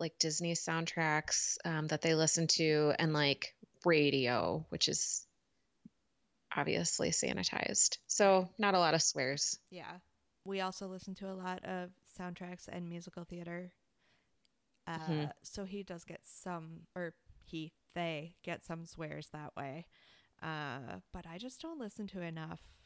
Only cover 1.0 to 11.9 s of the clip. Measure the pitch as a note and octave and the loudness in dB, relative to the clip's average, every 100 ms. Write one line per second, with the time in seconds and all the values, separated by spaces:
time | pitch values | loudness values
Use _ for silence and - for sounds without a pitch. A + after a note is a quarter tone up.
1 | D#3+ D3+ - - - - F3 D#3+ D#3 D#3 | 4 4 2 0 0 -2 0 0 0 2
2 | E3 D#3+ D#3 - E3 - D#3+ D3+ D3+ - | 4 4 4 4 2 4 6 6 6 4
3 | D#3+ D3+ C#3+ C#3 - - - _ F3 D#3+ | 2 4 4 2 -2 -12 -20 _ 4 6
4 | C#3+ C#3 A#2+ A#2+ E2+ D#3+ D#3 - - - | 6 4 4 4 2 0 -4 -2 0 0
5 | - - - _ _ _ _ _ - _ | 0 -4 -6 _ _ _ _ _ -20 _
6 | _ _ _ _ _ - C#3+ - E3+ - | _ _ _ _ _ 0 2 2 2 2
7 | - - - - F3+ - - - - - | 2 2 0 0 -2 -2 0 4 4 2
8 | - - G3 F#3+ F3+ - G#3 F#3 E3+ D#3+ | -4 4 8 8 4 0 4 6 6 6
9 | - D3+ C3 C#3+ - - _ F3+ - F3 | 4 2 -2 0 -2 -2 _ -14 -14 -14
10 | _ _ _ _ - G3 F#3 F#3 G3 F#3 | _ _ _ _ -6 -2 -2 -4 -8 -10
11 | - F#3 F#3+ F#3+ F#3 F#3 - F#3 F3+ | -10 -10 -8 -6 -6 -6 -6 -6 -8